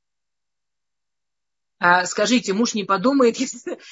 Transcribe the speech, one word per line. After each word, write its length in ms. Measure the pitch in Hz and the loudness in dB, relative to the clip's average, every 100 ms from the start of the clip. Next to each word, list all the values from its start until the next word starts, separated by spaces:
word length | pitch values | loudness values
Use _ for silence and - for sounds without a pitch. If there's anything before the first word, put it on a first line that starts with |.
| _ _ _ _ _ _ _ _ _ _ _ _ _ _ _ _ _ - | _ _ _ _ _ _ _ _ _ _ _ _ _ _ _ _ _ -2
А, 260 | 175 180 175 | 2 2 2
скажите, 460 | - 208 247 - | -2 0 0 0
муж 220 | 190 240 | -2 -2
не 100 | 214 | -2
подумает, 540 | 190 196 220 277 240 233 | -2 0 0 2 2 0
<laughs> 20 | |
если... 400 | 262 247 - - - | -6 -10 -14 -14 -14